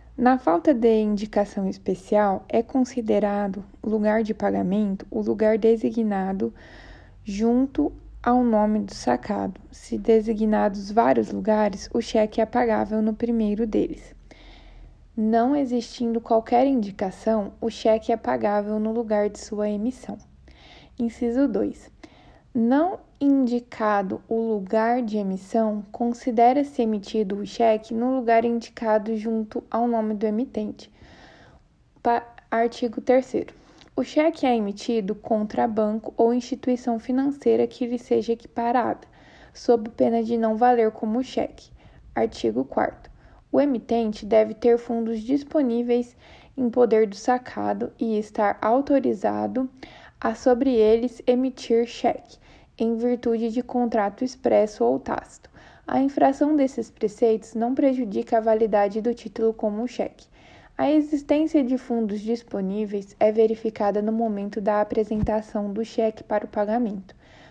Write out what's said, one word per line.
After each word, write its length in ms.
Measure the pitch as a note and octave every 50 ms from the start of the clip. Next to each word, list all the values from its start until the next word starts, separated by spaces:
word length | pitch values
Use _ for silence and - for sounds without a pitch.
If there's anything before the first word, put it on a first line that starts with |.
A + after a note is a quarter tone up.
| - - -
Na 200 | - B3 B3 C4
falta 380 | B3+ - D#4+ E4 F4 E4 E4 C#4+
de 260 | A#3 A3+ A#3 A3 A3
indicação 680 | G#3+ G#3 G#3 G3 G#3+ G#3+ - G#3 G3+ G3 - - F#3+ F#3+
especial, 760 | G3 - - - F#3+ F#3 - - A3 G#3 G#3 G3+ F#3+ F#3 - -
é 120 | - A3+
considerado 1040 | A#3 - - C4+ B3+ - - B3+ A3+ G#3+ G#3 G3+ G3+ G3+ G3+ G3+ G#3 G3+ F#3+ G3+ - - - - -
lugar 400 | G#3+ G#3+ A3 G#3 G#3+ G#3+ A3 A3+
de 100 | G#3+ G#3+
pagamento 720 | G#3+ G#3 G3+ G3 G3 G3 F3+ F#3+ G#3+ G#3+ G3+ F#3+ G3 - -
o 120 | - A3+
lugar 360 | G#3 G#3+ A3+ G3+ A3 G#3+ A3
designado 960 | A3 G#3 A3 A3+ A3+ A#3 B3 A3+ A#3 A3+ G#3+ G3+ G3 F#3+ F#3+ F#3+ F#3+ A3 A#3 - - - - - - - - - - - - - - -
junto 720 | - G3 G3 A3 A3+ A#3+ B3 C4+ C4+ - - D4 D#4+ - - - - - -
ao 220 | - A#3+ A#3+ B3 B3
nome 380 | A#3+ A3 G#3 G#3 G#3+ G#3+ G#3+
do 140 | G#3 G3 -
sacado. 640 | - - G3+ A#3 B3 - - G3+ G3+ G3 F#3+ F#3 - - -
Se 260 | - - - - A#3
designados 920 | A3 G3 A3+ A3+ A3 G#3+ A3 A3+ G#3 A3 G#3+ G#3+ G#3 G#3 G#3 G3 G#3 G3 G3
vários 400 | G#3 A3 A#3 B3+ C4 A#3 A3 -
lugares, 580 | G#3 G3+ F#3+ G#3 G#3+ G#3+ G#3+ G#3 G3 F#3+ - - -
o 80 | A#3+
cheque 400 | A3 - - A3+ G#3+ A3 - -
é 60 | A3
pagável 540 | G#3+ - A#3+ B3 A#3 G#3+ G#3 A3 G3 G#3+ A3
no 140 | A3 A3 G#3+
primeiro 500 | - A#3+ A#3 A#3+ A3+ A3 G#3 G#3 G3+ A#3
deles. 480 | A3 G#3 G#3 F3+ F3 - - - - - - - - - - - - - - - - - - - - - - - - -
Não 380 | - G#3+ A3 A3 A#3 A#3 B3+ C#4+
existindo 640 | D4 C#4 A#3+ B3 A#3+ A3+ - - - A#3+ A#3 A3+ A#3
qualquer 460 | A#3 - A#3 A3 A3+ - B3 A#3+ C4
indicação, 840 | C#4 C#4 B3+ G#3 G3+ F#3+ - G#3 F#3 F#3 - - A3 A3 A3 G3+ G3+ - -
o 100 | - A#3
cheque 400 | A3 - - A#3 A3 A3 A3 -
é 60 | A#3
pagável 640 | A3+ - - B3+ B3 A3 G#3 G3+ G#3 G#3 G#3 G#3+ G#3+
no 120 | G#3+ A3 A3
lugar 380 | A#3 A#3+ G#3+ G#3+ G#3 G#3 G#3
de 80 | G3+ -
sua 320 | - - G#3+ G#3 G#3 G#3
emissão. 480 | G#3 G3+ G#3 A#3+ C4 - - - - - - - - - - - - - - - - - - - - -
Inciso 480 | A#3+ A#3 A3+ - B3 A#3 A#3 B3+ C#4+
dois. 420 | C4+ G#3 - - - - - - - - _ - - _ - - - - - _ _ -
Não 460 | B3 A3+ A#3 C4 C#4+ D#4+ F4+ G4+ - - _ _ -
indicado 1000 | C#4+ C#4+ C#4 C4+ C4 A#3 A#3+ A#3+ A#3+ - - - A3 G#3+ G#3 G3+ G3 F#3+ - - - -
o 60 | A3+
lugar 680 | A3+ A3+ A3+ A3 G#3 F#3+ F#3 - A3 A3 A3+ A#3+ B3+ B3
de 140 | G#3+ G#3
emissão, 680 | G#3+ G3+ F#3+ F#3+ F#3+ F#3+ - - A3+ A3+ A3 G#3+ G#3 G3+ - -
considera-se 920 | - A#3+ A#3+ A#3+ A#3 - C#4 A#3 A3 A#3 A#3+ C4 C#4+ C#4+ C#4+ - - A#3+
emitido 540 | A3 G#3+ G#3 F#3+ - - A3 G#3+ F#3+ G3+
o 100 | G3+ G#3
cheque 480 | G3 - - A#3 A3+ A3 G#3+ G#3+ - A#3
no 220 | A3+ A#3+ B3+ C4
lugar 280 | C4 A#3+ A3+ A#3 A3+ A#3
indicado 720 | A#3+ A#3 A#3 A3+ - - - A#3+ A3 G#3+ A3 G#3 A3 A3+
junto 460 | G#3+ G#3 A#3 A3+ A3 A3 G#3+ - B3 - -
ao 160 | - A3+ A#3+
nome 280 | A#3+ A#3 A3+ A3 G#3+ G#3+
do 120 | G3+ A3
emitente. 640 | G#3+ G#3 G#3+ C4 - - G#3+ G#3+ G#3 G#3+ - - - _ - - - - - - - - - - - - - _ _ _ _ _ _ _ _ -
Pa-, 240 | A#3+ A#3+ A#3+ - - - - - -
artigo 500 | - A3+ A#3 A#3+ A#3 - - A#3+ G#3+ -
terceiro. 540 | - - B3 C4 B3+ - - G#3 - - - - - _ - - - - _
O 80 | - B3+
cheque 420 | - - D4+ D4+ E4 D#4+ - -
é 120 | C4 A#3+
emitido 580 | A#3 G#3 G3+ G3+ G3+ - - A#3 A3+ G3 F#3 G#3+
contra 540 | G#3 - - A#3 G#3+ G#3+ G#3+ - - A#3+ A#3
banco 440 | G#3+ G#3+ G#3+ G#3+ G#3+ A3+ - - -
ou 180 | - A#3 A#3 A#3+
instituição 640 | B3 B3 - C4 - - C4 B3 A#3+ - B3 A#3 A3+
financeira 720 | A3 - B3+ C4 C4+ C#4+ C#4 C#4+ - A#3 A3+ A3+ A#3+ A#3
que 180 | - - B3+
lhe 140 | A#3 B3 A#3+
seja 320 | - - A#3+ A#3 G#3+ A3+ A3+
equiparada, 720 | A3+ - - - - A#3 A#3 A#3+ C4 A3 A3 - - - - _ - - - - - - - -
sob 380 | - - - A#3+ A#3 G#3+ A3
pena 340 | - - B3+ A#3+ A3+ A#3 A3+
de 120 | A3 A#3
não 200 | A#3 A3+ A3 A3
valer 340 | G#3+ B3 B3 B3 A#3 A3+ A3
como 320 | G#3+ - - A3 G#3+ B3 C4
cheque. 480 | - - - - - - - - - - - - - - - - - -
Artigo 480 | - A2+ - - - - A2+ - A3 C3+
quarto. 500 | - - - - - - - - - - - - - - - _ _
O 100 | - C4
emitente 640 | C#4 D4 C4 A3 - - A#3 A#3 A3+ G#3+ G#3+ - -
deve 260 | G3+ A3+ A3 G#3+ G#3+ G#3+
ter 240 | - - A#3+ A#3 A#3+
fundos 420 | A#3 - A#3+ A#3 A3+ A3 A#3 A3
disponíveis 960 | G#3+ A#3 C4+ C#4+ C#4+ - - D#4+ C#4+ A#3+ A3+ A#3+ A#3+ A#3+ A#3+ B3 A#3+ - - _ - - - - - - _
em 120 | - B3+ A#3+
poder 380 | A3+ B3+ B3 A#3 A3 A3 A3
do 80 | G#3 G3
sacado 800 | - - - B3 B3 B3 - - - G#3 G#3 G#3 G3+ A#3 A#3+ - -
e 180 | - A3+ A3 G#3
estar 400 | G#3+ - - - G#3+ G3+ - -
autorizado 1080 | - G#3+ A#3 C4+ C#4 C#4 C#4+ C4+ A#3+ B3 A3+ G3+ - G#3 G#3 G#3 G#3+ G#3 G#3 B3 C4 C4 - - - - - - - - - -
a, 140 | - A3+ A3
sobre 400 | - - C4+ B3 A#3+ C#4 C#4 B3+
eles, 480 | A3+ G#3+ G#3+ A3 A#3 A#3 B3 - - -
emitir 600 | - B3 B3 C4 C4 B3+ - - - A#3 A#3 A#3
cheque, 500 | A#3 - - - A#3 - - - - - - _ - - - - _ _
em 200 | - A3+ A3+ A#3
virtude 540 | A3+ A#3 B3 B3 A#3 - A#3+ A3+ A3 A3+ A#3 A3
de 100 | B3 A#3+
contrato 640 | - - B3 B3 A#3 A3 A3+ G3+ G3+ G#3 - B3+
expresso 580 | B3+ - - - A#3+ A3+ G#3 G#3 G#3+ - - A#3+
ou 160 | A#3 C4 C4+
tácito. 500 | C#4 - - - - - - - - - - - - - - - _
A 140 | - - B3+
infração 560 | C4+ C#4 C#4 - D4 C4+ C4+ - D4+ D4 D#4
desses 340 | D4 C4+ C4 - - A3 -
preceitos 640 | - - - G#3 G#3 - B3 A3+ A3 A3 - - -
não 220 | A3+ A3+ A#3+ C4
prejudica 600 | C#4 D4 C4+ C4 B3+ B3+ G#3 G3 A3+ A#3 - B3 A3+
a 20 |
validade 600 | A3 A3+ A3 A3 A3+ A3 G3 G#3 G3+ G3+ G3+ A3
do 140 | G#3 B3 A#3
título 400 | A#3+ - A3 - - A3 A3+ A3
como 320 | - - G#3+ G#3 G#3 A#3
cheque. 400 | B3 - - - - - - - _ _ - - - - - - - _
A 140 | - C4 C#4
existência 720 | D4+ D#4 D4 D4 D#4 C#4+ C#4+ - D4 D4+ D#4 D#4 - D#4 C4+
de 160 | A#3+ C4 B3
fundos 420 | - - A#3+ A#3 A3+ G#3 G3+ G#3
disponíveis 920 | G3+ G#3+ A#3 A#3 - - - G3+ F#3+ F#3+ G3 G#3+ A3 G3+ G#3 G3+ G3 G3 - -
é 100 | G#3+ G#3+
verificada 720 | G#3+ A3+ A3+ A3 A3+ A3 - A3+ A3 - A3 G3+ G3+ G#3 G#3
no 80 | G#3+
momento 500 | A3 A3+ A#3 A3+ G#3 G3+ G3+ G3+ G3 A3+
da 200 | G3 G#3 G#3 G#3
apresentação 920 | G#3 G#3 - A#3 G#3+ G#3+ A3 G#3+ G#3+ - G#3+ A3 G#3+ - - G#3+ G#3 G3+ G3
do 120 | G#3+ A3+
cheque 400 | A3 - - A3+ A3 A3 - -
para 200 | - A3 G#3 -
o 40 | -
pagamento. 640 | - G#3+ G#3 G3+ G#3+ A#3+ B3 G#3 G#3 F#3+ F#3+ - - _ _ - - - - -